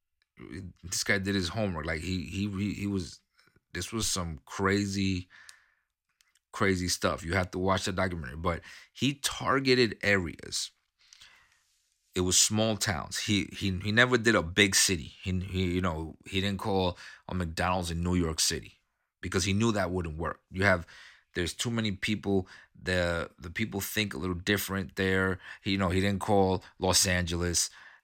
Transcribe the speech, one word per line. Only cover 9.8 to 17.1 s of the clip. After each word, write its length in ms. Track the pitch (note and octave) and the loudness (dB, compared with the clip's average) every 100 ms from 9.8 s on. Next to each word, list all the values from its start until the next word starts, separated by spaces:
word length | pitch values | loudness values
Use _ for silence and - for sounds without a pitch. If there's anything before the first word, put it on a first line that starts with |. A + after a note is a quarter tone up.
| A2+ - | 4 0
areas. 720 | G2+ G2 E2+ - - - - _ _ _ _ - - - _ _ _ _ _ _ _ | 0 2 0 -8 -8 -6 -8 _ _ _ _ -20 -20 -20 _ _ _ _ _ _ _
It 60 | F2+ | -2
was 180 | F#2 F2+ | 2 4
small 360 | - G#2+ A2+ | 4 4 0
towns. 440 | G#2 - D#2 - - | 0 -2 -2 -4 -6
He, 300 | - G2+ - | 0 0 0
he, 260 | - F#2+ F2+ | -4 -4 -2
he 80 | G#2 | 2
never 260 | A2 B2+ B2 | 4 6 6
did 160 | A2+ | 6
a 80 | G#2 | 4
big 320 | E2 F#2+ G2+ | 4 4 6
city. 400 | - - F2 B1 - | 6 2 0 -4 -10
He, 180 | F#2+ F2+ | -4 -4
he, 260 | F#2+ F#2 | -2 -2
you 160 | F#2 F2+ | 0 0
know, 340 | F2+ D#2 D#2+ - | 0 -4 -8 -12
he 160 | - G2 | -6 -4
didn't 180 | G2+ G2 | -2 -2
call 380 | A2 F#2+ F2+ F2 - | 0 2 0 -2 -14